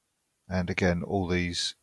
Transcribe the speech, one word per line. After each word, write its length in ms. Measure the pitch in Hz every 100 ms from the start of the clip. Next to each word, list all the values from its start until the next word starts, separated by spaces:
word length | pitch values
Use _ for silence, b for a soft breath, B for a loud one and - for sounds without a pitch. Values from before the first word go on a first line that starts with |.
| _ _ _ _ -
And 180 | 92 87
again, 340 | 98 92 87
all 240 | - 98 87
these 480 | 90 87 85 - -